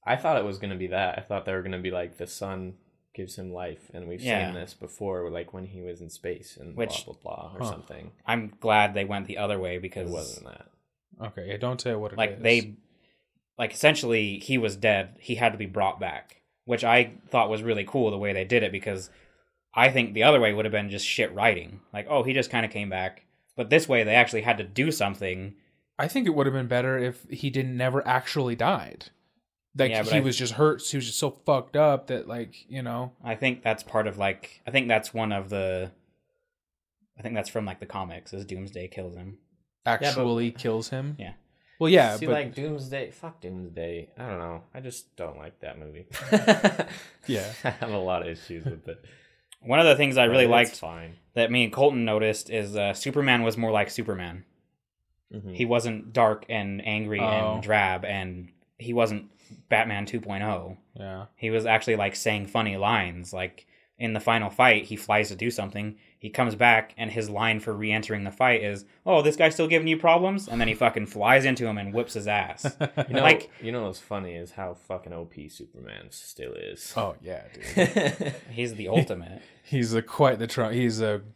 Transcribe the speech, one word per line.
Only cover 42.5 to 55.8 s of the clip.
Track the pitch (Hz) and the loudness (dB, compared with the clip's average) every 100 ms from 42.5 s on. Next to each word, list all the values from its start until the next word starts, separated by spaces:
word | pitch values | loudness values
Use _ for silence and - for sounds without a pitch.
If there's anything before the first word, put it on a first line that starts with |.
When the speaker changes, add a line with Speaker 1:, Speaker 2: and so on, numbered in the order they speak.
Speaker 1:
Doomsday, | 135 147 151 131 139 123 | -6 -6 -6 -6 -8 -10
fuck | - 165 165 | -12 -16 -14
Doomsday. | 90 92 90 82 85 85 80 - | -12 -12 -12 -8 -8 -8 -12 -14
I | 123 | -10
don't | 92 | -8
know. | 85 82 - | -8 -10 -14
I | 131 | -16
just | 131 - - - | -14 -14 -18 -12
don't | 85 71 | -12 -12
like | 78 _ | -18 _
that | 76 - | -14 -14
movie. | 76 76 92 - 131 | -16 -18 -16 -14 0
<laughs> | 214 220 208 196 - - - - _ - | 2 4 4 4 0 -8 -10 -18 _ -4
Speaker 3:
Yeah. | 113 98 117 | -4 -4 -6
Speaker 1:
I | 127 | -6
have | - 117 | -6 -6
a | 104 | -4
lot | 92 90 | -2 -4
of | 87 | -4
issues | 82 - 85 | -10 -12 -8
with | 82 80 - | -8 -8 -14
it. | 82 - - _ _ _ - | -16 -18 -20 _ _ _ -18
Speaker 2:
One | 113 139 | 2 6
of | 165 | 8
the | 135 | 8
things | 143 131 | 6 6
I | 117 | 6
Speaker 1:
But | |
Speaker 2:
really | 131 | 8
Speaker 1:
it's | 120 | 8
Speaker 2:
liked | 117 120 - | 8 6 0
Speaker 1:
fine. | 82 82 82 85 _ | -12 -12 -14 -18 _
Speaker 2:
that | - 117 | -2 2
me | 123 | 2
and | 113 | 0
Colton | 131 143 131 | 4 4 4
noticed | 117 107 110 107 - | 0 2 2 0 -4
is, | 110 101 104 | -6 -4 -2
uh, | 101 | -2
Superman | 95 139 139 139 123 | -2 -2 0 4 4
was | 113 110 | 4 0
more | 113 | 0
like | 107 101 | 0 0
Superman. | - 110 95 87 85 - _ _ _ _ _ _ _ _ | -4 -6 -6 -8 -12 -18 _ _ _ _ _ _ _ _
Speaker 1:
Mm-hmm. | 110 95 | -16 -12
Speaker 2:
He | 90 | -6
wasn't | 120 120 | 0 0